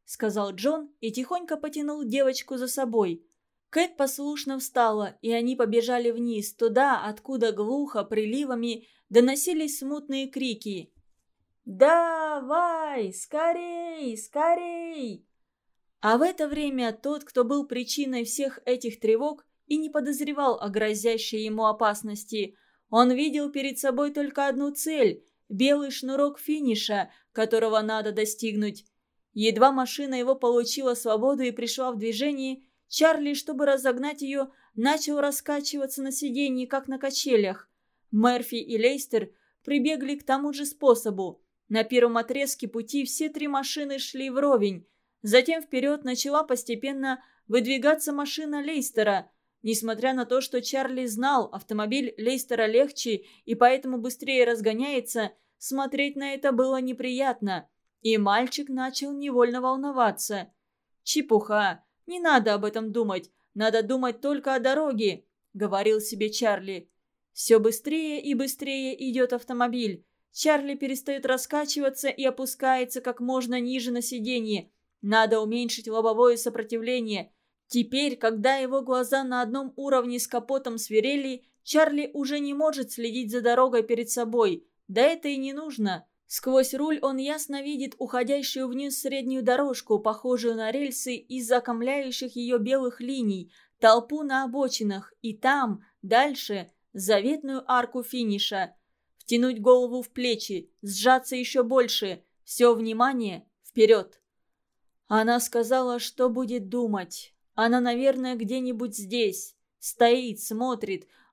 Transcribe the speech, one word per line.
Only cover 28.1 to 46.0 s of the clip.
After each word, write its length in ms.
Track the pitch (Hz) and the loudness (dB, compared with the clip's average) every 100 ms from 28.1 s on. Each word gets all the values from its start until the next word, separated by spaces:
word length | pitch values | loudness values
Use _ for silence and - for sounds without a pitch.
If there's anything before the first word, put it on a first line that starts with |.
достигнуть. 760 | 208 214 - 226 208 208 208 - _ _ _ _ 208 | -2 -4 -4 -4 -2 -4 -6 -16 _ _ _ _ 0
Едва 300 | 220 220 262 | 2 6 4
машина 460 | 269 247 - 285 254 | 4 -2 -4 -4 -2
его 180 | 247 | 0
получила 600 | 269 240 240 240 - 262 | 2 2 2 0 -2 -2
свободу 500 | 240 233 214 262 269 | -2 0 2 2 0
и 80 | 247 | -2
пришла 400 | 240 233 262 254 | -4 -6 -4 -4
в 40 | 226 | -4
движение, 680 | 226 214 294 277 269 262 _ _ _ | -4 -2 -2 -2 -6 -8 _ _ _
Чарли, 460 | - 320 311 285 | 4 4 4 0
чтобы 320 | 285 - 277 285 | -4 -4 0 2
разогнать 540 | 269 262 247 285 294 | 2 2 0 -4 -6
её, 280 | 277 277 269 _ _ | -4 -4 -4 _ _
начал 460 | - 254 302 294 294 | 0 0 2 0 0
раскачиваться 840 | 285 285 - 294 285 294 269 277 | 0 -2 -4 -4 -4 -6 -6 -6
на 80 | 269 | -6
сиденье, 560 | 269 285 240 285 254 254 | -6 -4 -2 -2 -2 -4
как 220 | 269 269 | -4 -4
на 100 | 269 | -6
качелях. 720 | 269 277 285 226 196 196 - _ _ _ _ | -4 -4 2 2 2 -4 -14 _ _ _ _
Мерфи 460 | 208 240 247 240 233 | 2 4 2 -2 -8
и 200 | - 220 | -4 2
Лейстер 520 | 240 277 - 226 214 _ _ _ | 2 2 -2 -2 -2 _ _ _
прибегли 540 | - 285 294 311 269 285 | -2 0 2 -2 -4 -6
к 80 | |
тому 280 | - 269 294 | -2 -2 -2
же 120 | 285 | -6
способу. 760 | 285 - 277 233 220 190 185 - _ _ - | -8 4 6 6 2 -4 -6 -10 _ _ -4
На 160 | 220 | -2
первом 320 | 220 247 240 233 | 2 4 4 4
отрезке 500 | 233 262 277 - 208 | -2 -2 -4 -4 -6
пути 380 | 226 220 285 | -8 -4 -4
все 240 | 269 - 311 | -4 -4 -6
три 180 | 302 294 | -4 -4
машины 520 | 269 277 302 285 269 | -2 -2 -6 -6 -6
шли 300 | - 262 269 | -8 -8 -4
вровень. 580 | 254 285 254 202 180 - _ _ _ | 0 2 4 2 -4 -14 _ _ _
Затем 400 | 208 240 254 320 | 4 4 4 0
вперёд 400 | 311 254 277 294 | -2 0 0 0